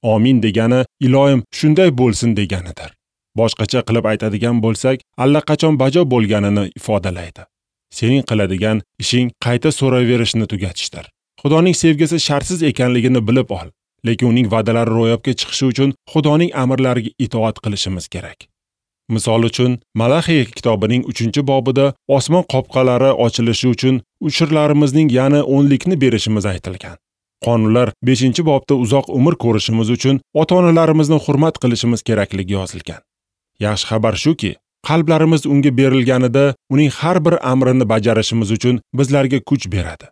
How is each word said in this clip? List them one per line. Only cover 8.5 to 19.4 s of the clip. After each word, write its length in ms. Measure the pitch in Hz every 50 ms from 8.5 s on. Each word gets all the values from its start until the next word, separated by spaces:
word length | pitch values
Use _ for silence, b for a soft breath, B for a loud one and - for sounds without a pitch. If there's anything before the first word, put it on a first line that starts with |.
| 95 92 101 107 110 107 101 _ _ _
ishing 280 | - - - 123 123 123 - _
qayta 300 | - 120 120 123 - 156 -
so'raverishni 760 | - 139 135 127 127 123 117 123 120 117 107 - 117 110
tugatishdir. 580 | 98 - 95 95 92 82 - - - - 85 80 - _ _ _ _ _ _
Xudoning 360 | _ 143 151 160 165 185 170
sevgisi 440 | - - 165 156 147 165 151 170 165
shartsiz 400 | - - 147 143 139 - 180 170 165
ekanligini 580 | 147 - - 127 123 123 123 113 127 127 127
bilib 300 | 110 104 117 131 120 -
ol. 180 | - 87 82 82 _ _ _ _ _ _ -
Lekin 240 | 113 117 - 120 120
uning 200 | 113 123 127 107
va'dalari 420 | 98 113 110 101 113 117 117 113 110
ro'yobga 400 | 113 113 113 117 113 _ - 123
chiqishi 320 | - - - - - 135
uchun 280 | 131 120 - 139 139 135 _ _
Xudoning 460 | - - 160 143 151 147 156 175 175 -
amrlariga 580 | 135 131 127 131 127 131 127 123 123 110 117 -
itoat 400 | _ 131 113 - 117 110 110 107
qilishimiz 500 | - - 110 101 98 - 95 95 90 85 -
kerak. 300 | - 90 87 - - _ - _ _ _ _ _ _ _ _ _ _ _ _ _
Misol 340 | 117 110 - - 110 117